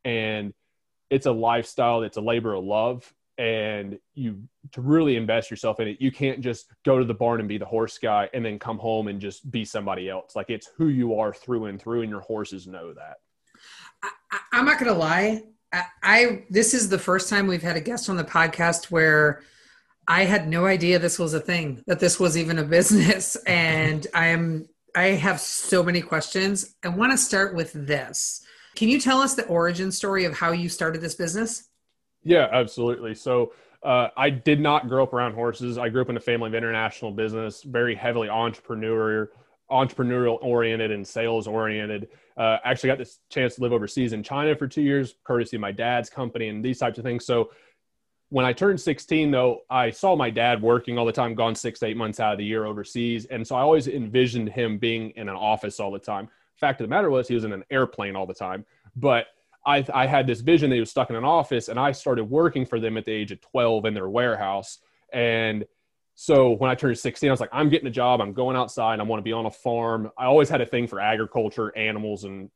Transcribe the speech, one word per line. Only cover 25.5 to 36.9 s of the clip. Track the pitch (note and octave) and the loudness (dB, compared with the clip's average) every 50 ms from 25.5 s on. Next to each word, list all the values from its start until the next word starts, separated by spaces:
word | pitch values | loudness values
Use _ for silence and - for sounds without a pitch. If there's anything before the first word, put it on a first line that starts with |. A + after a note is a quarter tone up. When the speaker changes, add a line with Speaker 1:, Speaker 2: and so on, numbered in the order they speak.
| - - - - G3 F3+ | -6 -6 -2 2 2 2
Speaker 2:
many | E3+ F3 F3 F3 | 4 2 0 -2
questions. | D#3 - E3 D#3 - - - F#3+ F#3+ G3 G3+ G3 - - - _ - | -2 -2 -2 -4 -4 -2 -2 -2 0 0 0 -2 -4 -8 -12 _ -8
I | F3 | -6
wanna | F3 F#3+ A#3 C4 C4+ - | -2 0 2 2 2 2
start | - - A3 F#3+ G3 G3+ - | 0 2 2 0 0 0 -2
with | E3 D#3+ - | -4 -4 -6
this. | - D3+ C#3+ C#3 D3 C#3 B2+ - - - - - - - - - - - - - _ | -6 -8 -4 -2 -2 -2 -2 -4 -6 -6 -6 -6 -6 -10 -14 -20 -20 -20 -20 -20 _
Can | - A3 A3 | 0 2 2
you | C4 C#4+ | 2 2
tell | - B3+ C4 C4 | 2 2 4 4
us | C4+ C4 C4 | 2 2 0
the | - - | -2 -2
origin | - E3+ E3+ E3 F3 F3 F3 F#3+ F#3+ | 0 0 2 2 2 0 -2 -4 -4
story | F#3+ - - G3 G3 F#3+ F3+ | -4 -4 -4 -2 0 0 0
of | E3 D3 | -2 -2
how | - E3+ E3+ | -2 -2 0
you | E3+ F3 F3 E3+ | 0 0 -2 -4
started | - - E3+ E3 D#3+ D#3+ | -4 -4 -4 -4 -4 -4
this | E3+ D#3+ - | -6 -8 -6
business? | - E3+ E3 E3+ G#3+ A3+ A3+ - - - _ _ _ _ _ _ _ _ _ _ _ - | -6 -6 -4 -2 -2 -4 -4 -6 -8 -12 _ _ _ _ _ _ _ _ _ _ _ 2
Speaker 1:
Yeah, | D#3 F3 E3 C3+ A2 | 4 6 6 6 4
absolutely. | A2+ C3 A#2+ G#2+ - B2 A#2+ A#2+ A#2+ - A#2 A2+ A2 | 2 2 0 0 -2 -2 -2 -2 -2 -2 -6 -8 -10
So, | - - C3+ B2+ B2 A#2+ A#2 - - _ _ _ _ - | -8 -4 0 2 2 2 0 -4 -10 _ _ _ _ -2
uh, | C#3 B2+ B2 B2 - - B2+ | 2 2 2 2 0 0 0
I | C3+ D3 | 0 0
did | C#3 B2 - D#3 D3 C#3+ | 0 0 2 2 2 4
not | D3+ D3 D3 D3 - A#2+ | 4 4 2 2 2 0
grow | C3 C3 | 2 2
up | C3+ B2+ B2+ | 2 2 0
around | A#2+ B2 A#2 G#2+ | 0 -2 -2 -2
horses. | A2+ A#2 A#2+ A2+ - B2 B2 A#2 A#2+ | -2 -2 -2 -2 -4 -6 -6 -4 -4
I | B2 A#2 | -4 -2
grew | A2 B2+ | 0 0
up | B2+ - | 0 0
in | A#2+ A2+ | -2 -4
a | - B2 | -2 0
family | A#2+ A#2 A#2 A2 | 0 0 0 -2
of | A2 | -4
international | A#2 A#2 A2+ A2+ A2 A2 G#2+ | -4 -2 -2 -2 -2 -2 -2